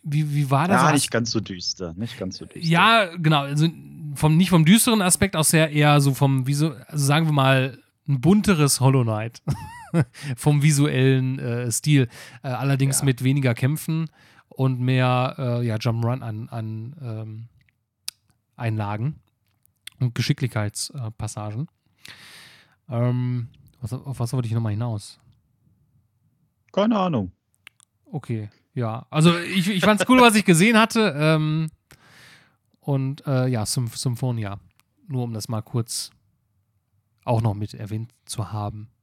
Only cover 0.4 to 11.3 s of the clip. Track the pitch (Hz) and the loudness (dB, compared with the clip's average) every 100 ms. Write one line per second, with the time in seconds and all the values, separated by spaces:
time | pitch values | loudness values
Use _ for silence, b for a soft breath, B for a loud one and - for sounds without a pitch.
0.4 | 139 135 175 190 143 147 - 120 117 113 | 2 2 4 4 4 4 2 -2 0 -4
1.4 | 95 92 - - 90 82 120 - 92 - | -4 -10 -8 -8 -8 -8 -10 -8 -10 -10
2.4 | - - 170 165 202 226 190 175 156 156 | -16 -8 0 4 4 4 0 -2 2 2
3.4 | 139 147 165 147 139 143 156 139 151 156 | 0 0 0 -2 -18 -16 -12 -2 2 4
4.4 | 180 175 156 220 254 220 180 170 196 165 | 4 4 6 6 6 2 2 2 0 0
5.4 | 151 165 160 147 147 147 139 131 139 135 | 2 4 2 4 4 6 4 2 2 2
6.4 | 127 143 160 113 117 151 139 147 165 147 | 0 0 -2 -4 -10 -4 0 2 2 2
7.4 | 135 135 131 123 _ _ - 135 151 208 | 4 2 0 -6 _ _ -4 0 4 4
8.4 | 208 170 143 - 127 135 117 107 113 - | 4 2 2 4 4 4 2 -2 -6 -10
9.4 | - 906 880 960 807 170 - - 147 123 | -8 -8 -8 -16 -4 -2 -2 -4 -10 -2
10.4 | - 147 147 143 147 135 131 131 131 | 0 4 4 4 2 2 2 2 0